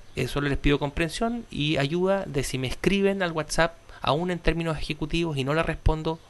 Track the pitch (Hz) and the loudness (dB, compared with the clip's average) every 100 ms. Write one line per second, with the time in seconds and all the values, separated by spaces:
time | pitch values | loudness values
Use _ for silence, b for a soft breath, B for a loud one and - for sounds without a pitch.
0 | - - 127 143 143 135 143 143 143 143 | -10 -6 -4 -2 0 2 4 2 0 -2
1 | 165 - 233 240 - - 147 156 143 175 | -4 0 -2 -2 -6 -2 0 2 0 2
2 | 185 196 180 139 127 127 127 - 175 196 | 2 0 0 -2 -2 -2 -4 0 2 4
3 | 196 196 180 160 151 - 165 - - B | 2 2 -2 -2 -2 2 2 0 -20 B
4 | - 143 180 175 - 160 165 151 - 151 | 0 0 0 0 0 0 -2 -2 -4 -4
5 | 156 165 170 139 131 156 160 156 - 156 | -2 0 0 -2 0 0 0 2 2 2
6 | 156 160 | -2 -6